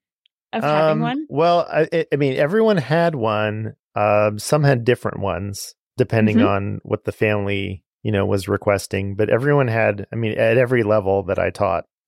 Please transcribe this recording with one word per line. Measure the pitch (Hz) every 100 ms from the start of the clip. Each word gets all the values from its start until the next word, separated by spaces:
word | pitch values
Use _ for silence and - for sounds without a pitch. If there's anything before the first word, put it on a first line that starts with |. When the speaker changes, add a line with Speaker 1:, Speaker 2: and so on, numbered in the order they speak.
| _ _ _ _ _
Speaker 1:
of | -
having | 147 151 156 156
Speaker 2:
Um, |
Speaker 1:
one? | 160 269 302
Speaker 2:
well, | 139 170 175 -
I, | 151 165
I, | 170 -
I | 143
mean, | 143
everyone | 131 147 214 220 196
had | 120 160 170 151
one. | 110 107 107 107 110 - _ -
Um, | 104 104 107 107
some | - 151
had | 143 127
different | 117 120 110 -
ones | 98 87 101 101 - _ _ -
depending | 127 113 110 113
Speaker 1:
Mm-hmm. | 101
Speaker 2:
on | 98 101 101
what | - 107
the | -
family, | - 107 104 101 98 98 95 _ _
you | 110
know, | 104
was | 98 101 92
requesting. | 101 - 98 - 98 98 98
But | 107
everyone | 117 143 147 127
had, | 113 107 104 95
I | 117
mean, | 113 -
at | 113 117
every | 123 127
level | 104 107 95 98
that | 92 90
I | 90
taught, | - 101 87 - _